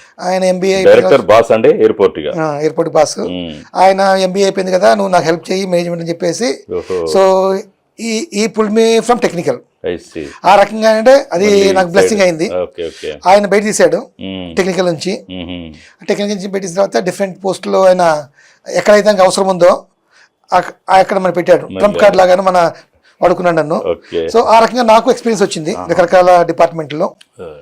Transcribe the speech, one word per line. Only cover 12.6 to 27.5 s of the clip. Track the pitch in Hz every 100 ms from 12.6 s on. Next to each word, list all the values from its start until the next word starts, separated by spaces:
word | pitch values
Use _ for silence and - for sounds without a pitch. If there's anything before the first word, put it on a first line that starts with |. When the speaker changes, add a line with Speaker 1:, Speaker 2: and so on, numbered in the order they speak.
| 87 - 82
Speaker 2:
ఓకే. | - 78 73 180
Speaker 1:
ఆయన | 202 202
బయట | 202
తీశాడు | 214 196 175 170
Speaker 2:
మ్మ్. | 262 _ 190 95 90 -
Speaker 1:
టెక్నికల్ | 185 180 180
నుంచి. | 160 170 - -
Speaker 2:
మ్మ్. | 92 85 90 82 76 - _ -
Speaker 1:
టెక్నికల్ | 190 202 208
నుంచి | 196
బయట | 196
తీసిన | 185 170
తర్వాత | 196 233
డిఫరెంట్ | 180 175 196 180 190
పోస్టులో | 180 208 196 190
ఆయన | 185 175 151 143 _ _ _ -
ఎక్కడైతే | 180 180 208 202
ఆయనకు | 202
అవసరం | 185 185 190
ఉందో | 185 175 - - _ _ _ _ _ _
అక్-, | 185 175 - -
అక్కడ | 190 185 190
మనం | 185
పెట్టాడు. | 170 170 160 -
Speaker 2:
మళ్ళీ | 190
Speaker 1:
ట్రంప్ | 202 190
కార్డ్ | 208 185
లాగానే | 185 180
మన | 190 180 165 - _ _ _ _
వాడుకున్నాడు | 175 175 180 165
నన్ను. | 147 175
Speaker 2:
ఓకే. | - - _ 85 -
Speaker 1:
So | 226
ఆ | 240 226
రకంగా | 220 240
నాకు | 226 214 -
ఎక్స్పీరియన్స్ | 156 233 208
వచ్చింది | 196 180 156 185
Speaker 2:
ఆహా. | 123
Speaker 1:
రకరకాల | 170 175 185 180 180
డిపార్ట్‌మెంట్లో. | 170 165 170 165 147 151 - - _ _
Speaker 2:
ఆ. | 87